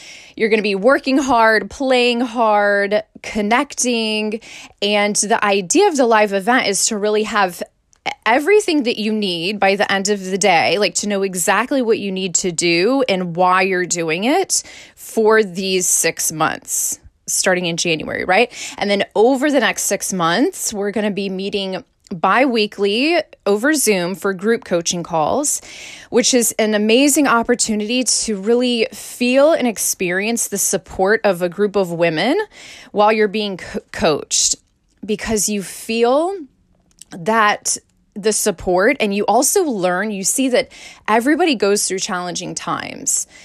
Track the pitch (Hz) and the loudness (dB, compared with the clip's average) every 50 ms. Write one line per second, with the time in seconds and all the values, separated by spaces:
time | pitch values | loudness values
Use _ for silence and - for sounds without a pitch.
0 | - - - - - - _ - 220 202 220 214 190 208 196 190 196 262 277 277 | -20 -20 -20 -20 -20 -16 _ -2 0 2 2 2 2 0 -2 2 4 4 4 4
1 | - 269 262 302 262 262 240 226 226 220 220 202 208 202 - - 269 262 254 247 | 2 2 2 2 2 2 4 4 4 4 4 2 0 -4 -6 -4 0 2 2 4
2 | 240 247 233 233 254 226 220 247 226 214 208 208 202 202 202 202 202 196 208 208 | 4 2 2 0 -2 -2 0 0 2 4 4 4 4 2 2 2 0 0 0 -2
3 | - - _ - - - - 214 208 208 233 262 285 - - - 254 247 233 226 | -2 -6 _ -16 -14 -6 -4 -4 0 2 2 0 0 -2 -4 -4 -2 -2 -2 -2
4 | 220 214 214 214 214 214 220 220 - - - - - - _ _ 202 202 208 202 | -2 -2 -2 -4 -4 -4 -6 -8 -10 -16 -20 -20 -20 -20 _ _ -2 0 2 2
5 | 208 208 208 - 220 196 226 - - 208 202 202 180 165 - 339 415 392 311 262 | 2 2 0 -2 0 0 0 0 2 0 0 0 0 2 2 4 4 4 4 2
6 | 254 226 226 214 214 196 196 196 185 233 254 254 - 196 190 - - - 226 196 | 4 4 4 4 4 2 0 -2 0 2 2 2 2 0 -2 -2 -2 -2 -2 -2
7 | 202 214 214 214 214 214 220 208 196 180 175 - - - _ _ _ _ _ _ | 0 0 0 0 0 0 0 0 0 0 -2 -8 -12 -14 _ _ _ _ _ _
8 | _ - - - _ 214 240 302 294 381 415 427 - 359 311 294 214 240 - - | _ -10 -10 -4 _ 2 2 2 4 4 4 4 4 4 0 2 0 0 -2 -2
9 | 208 214 220 214 202 185 175 165 165 202 214 196 202 196 202 196 - - 196 196 | -2 -2 -2 0 -2 -2 -2 -2 -4 -4 -2 0 2 2 2 2 0 0 0 0
10 | 190 202 208 196 185 185 196 185 208 196 170 156 110 120 170 202 208 180 - - | 0 0 -2 -2 -2 -4 -2 0 2 4 4 4 4 2 2 0 0 -2 -2 -4
11 | 214 208 202 190 196 196 180 180 - 208 190 208 240 - 285 269 233 220 214 - | -4 -4 -2 -2 -2 -4 -4 -2 -2 0 0 0 0 0 0 0 2 0 0 0
12 | 202 196 190 190 190 180 165 - - 180 165 - 170 170 170 170 185 240 269 277 | -2 -4 -4 -4 -4 -2 -2 -2 -2 -2 -2 -2 0 2 2 2 2 2 2 0
13 | 254 - 190 185 185 175 160 175 185 180 185 190 190 190 185 180 175 165 - 170 | 0 0 0 -2 -2 -4 0 2 2 4 4 2 2 0 0 -2 -2 -4 -4 -4
14 | 165 160 156 180 214 254 320 392 370 - - - - - - - - - _ - | -2 -2 -2 -2 0 0 0 0 0 0 -4 -4 -6 -8 -16 -20 -20 -20 _ -20
15 | - - - 226 214 214 220 220 214 180 170 202 190 190 190 185 180 - - - | -20 -6 -2 2 4 4 4 4 2 0 -4 -6 -4 -2 0 0 0 0 0 0
16 | - 165 - - - - 160 156 156 - - - - - - - - - - - | 0 -2 -2 -2 -4 -4 -2 -2 -2 -2 -2 -6 -8 -8 -6 -6 -4 -6 -8 -10
17 | _ - _ _ _ - - - - 196 180 180 180 165 170 160 - 175 160 - | _ -20 _ _ _ -4 -4 0 0 0 0 0 -2 -2 -4 -2 -2 -2 -2 -2
18 | - - - - - - 185 214 247 - - - - - - - 202 202 202 202 | -4 -6 -6 -4 -2 2 2 2 2 0 -2 -10 -14 -12 -8 -6 -2 0 0 0
19 | - - - 196 220 254 277 247 311 302 269 269 220 190 - - - - 202 190 | -2 0 2 4 4 4 4 2 2 2 2 2 2 2 0 -2 -2 -4 -4 -4
20 | - - 196 180 165 165 175 214 294 392 - - - - 220 196 202 208 190 226 | -4 -4 -2 0 0 0 2 2 0 0 -2 -4 -8 -6 -4 -4 -4 -4 -2 -2
21 | 208 214 180 202 196 196 190 185 196 202 208 196 190 190 190 - - _ _ _ | -2 -2 -2 -4 -6 -6 -6 -6 -6 -6 -6 -6 -6 -6 -8 -8 -10 _ _ _
22 | _ _ 202 160 - 190 202 240 285 262 226 220 214 208 - 196 202 202 202 233 | _ _ -6 -2 0 2 4 4 4 4 2 0 0 -2 -2 -2 0 0 0 0
23 | 285 320 349 320 - - - _ _ 202 202 214 240 302 311 262 - 220 202 180 | 0 2 0 0 -2 -4 -12 _ _ -2 0 2 2 0 0 2 2 0 0 0
24 | 170 180 190 196 - 196 190 175 196 226 233 - - - 185 170 170 - 185 175 | 0 -4 -4 -4 -4 -4 -4 -2 0 0 0 -2 -2 -2 -2 -2 -2 -2 -4 -6
25 | 165 - 175 160 151 - 208 269 294 - - - - - - - - - - - | -6 -4 -2 0 0 0 0 0 0 -2 -4 -6 -8 -14 -18 -18 -18 -18 -18 -20
26 | - - - 240 247 - 262 240 226 - - - 220 214 214 208 208 214 226 262 | -10 0 0 2 2 4 2 2 2 0 0 0 0 2 2 2 2 4 4 4
27 | 285 294 - 320 277 254 233 233 220 - 240 - - 226 214 208 208 214 247 254 | 4 4 4 4 4 4 2 2 2 0 0 0 0 -2 -2 -2 -2 -2 -2 -2
28 | 240 - - - - 226 208 190 190 226 240 240 254 247 240 226 214 - - - | 0 0 -2 -2 -2 -4 -4 -4 0 0 2 2 2 0 0 0 -2 -4 -4 -10
29 | - - - - 247 240 254 269 285 320 330 - 254 240 190 - - - - - | -16 -16 -6 -2 0 2 4 4 4 4 4 2 0 -2 -2 -4 -4 -6 -4 -4
30 | 190 175 180 190 208 226 233 226 - - 202 196 - - 202 180 - - - - | -4 -2 -2 -2 -2 -4 -4 -4 -4 -6 -4 -4 -2 -2 -2 -4 -6 -8 -4 -2
31 | 185 196 226 - - 202 180 170 180 175 165 202 208 202 196 202 190 170 170 165 | 2 2 2 2 2 0 0 0 -4 -4 -2 -2 -2 0 0 0 0 0 0 0
32 | 170 170 160 156 196 254 330 415 415 - - - - - - - - - - 196 | 0 0 0 0 0 0 0 0 -2 -6 -10 -18 -20 -20 -20 -20 -20 -4 0 2
33 | 208 214 220 214 214 196 185 214 208 202 185 - - - - - - _ - - | 4 4 4 4 2 0 0 -4 -4 -6 -8 -10 -12 -10 -10 -10 -12 _ -4 0
34 | 214 165 143 - - - - - - - - - _ _ _ _ _ _ _ _ | 0 0 0 0 -4 -4 -2 0 0 0 -2 -4 _ _ _ _ _ _ _ _
35 | 208 196 214 - - 214 226 208 - 214 208 202 175 - - - - - 226 233 | -6 -6 -6 -4 -4 -4 -2 -2 -2 -2 -4 -6 -6 -10 -14 -12 -8 -6 0 0
36 | 233 240 262 302 330 381 403 370 277 - _ _ _ _ _ _ _ _ _ _ | 2 2 4 2 0 0 -4 -8 -12 -16 _ _ _ _ _ _ _ _ _ _
37 | - _ - 185 160 214 220 226 208 208 - - - - - - - _ _ _ | -20 _ -16 -6 -2 0 2 4 4 2 2 0 -4 -6 -6 -6 -8 _ _ _
38 | _ _ _ 208 180 220 202 - - 214 180 - - 185 180 185 202 - - - | _ _ _ -4 -2 -2 -2 0 -2 -2 -4 -2 -2 0 2 4 4 2 2 2
39 | 220 202 202 208 - - 208 247 - - - 403 349 294 226 190 175 180 175 185 | 0 -2 0 0 0 2 2 2 2 2 2 2 2 0 0 0 0 0 0 0
40 | 214 220 208 190 196 - - 269 262 262 247 - - - - - - - - - | -2 -4 -4 -4 -4 -2 -2 0 0 2 2 0 0 -2 -8 -20 -20 -20 -20 -10
41 | _ 208 214 233 226 294 320 285 370 330 262 190 208 196 208 202 - - 185 190 | _ 0 0 2 2 2 2 2 2 2 2 2 2 2 2 0 0 -2 -4 -6
42 | - 220 185 180 180 180 170 185 175 160 165 - - 170 147 - - - - - | -4 -6 -6 -6 -6 -6 -8 -8 -10 -8 -8 -8 -6 -6 -6 -6 -8 -10 -12 -8
43 | - - - - - - - - | -4 -4 -4 -4 -4 -8 -14 -20